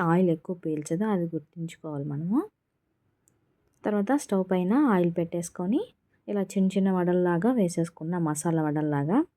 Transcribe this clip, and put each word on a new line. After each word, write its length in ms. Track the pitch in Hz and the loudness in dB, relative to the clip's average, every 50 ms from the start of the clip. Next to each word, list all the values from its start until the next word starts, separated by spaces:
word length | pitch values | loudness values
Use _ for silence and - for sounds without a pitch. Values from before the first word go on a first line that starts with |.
ఆయిల్ 280 | 180 165 170 180 190 175 | 4 4 4 4 4 4
ఎక్కువ 260 | 160 160 - - 185 | 2 0 -2 -8 -10
పీల్చదు, 500 | 170 - 165 156 151 147 - 165 170 214 | -6 -6 -4 -4 -4 -4 -4 -2 -2 0
అది 200 | 220 208 180 170 | 0 0 0 -2
గుర్తుంచుకోవాలి 800 | 170 165 156 151 _ _ 170 165 160 - - - 156 151 143 143 | -2 -4 -8 -10 _ _ -10 -10 -10 -10 -12 -12 -10 -8 -6 -6
మనము. 340 | 147 143 143 160 175 214 294 392 440 - _ _ _ _ _ _ _ _ _ _ _ _ _ _ _ _ _ _ _ _ _ _ _ _ _ - | -6 -6 -6 -4 0 0 0 0 -2 -8 _ _ _ _ _ _ _ _ _ _ _ _ _ _ _ _ _ _ _ _ _ _ _ _ _ -4
తర్వాత 280 | - - 208 202 202 269 285 | -2 0 0 0 0 0 -2
స్టవ్ 280 | - - 208 190 185 | 0 -2 -2 -2 0
పైన 280 | 185 190 185 180 185 220 285 302 262 | 0 0 0 0 2 2 2 4 4
ఆయిల్ 240 | 202 180 175 175 | 4 4 2 2
పెట్టేసుకొని 720 | 170 180 170 165 - 170 170 - - - 180 185 233 339 480 - _ _ _ _ _ _ _ - | 0 -2 -4 -4 -4 -6 -8 -8 -8 -8 -4 -2 -2 -2 -2 -6 _ _ _ _ _ _ _ -6
ఇలా 160 | 208 202 190 | -4 -4 -4
చిన్న 240 | 190 - 196 190 190 | -2 0 0 2 2
చిన్న 220 | 190 196 190 196 | 2 2 2 2
వడల్లాగా 580 | 190 180 175 175 175 180 180 180 175 165 180 233 | 2 2 2 2 2 2 2 2 2 2 2 2
వేసేసుకున్న 640 | 262 247 190 170 170 170 165 165 - - 156 165 180 180 | 2 2 0 0 0 -2 -2 -4 -4 -10 -8 -6 -2 0
మసాలా 440 | 165 151 151 151 - 175 165 160 156 | 0 0 -2 -2 -2 0 0 2 0
వడల్లాగా. 540 | 151 147 151 151 151 147 143 143 151 196 277 339 - _ | 0 0 0 0 0 0 0 0 2 2 0 0 -2 _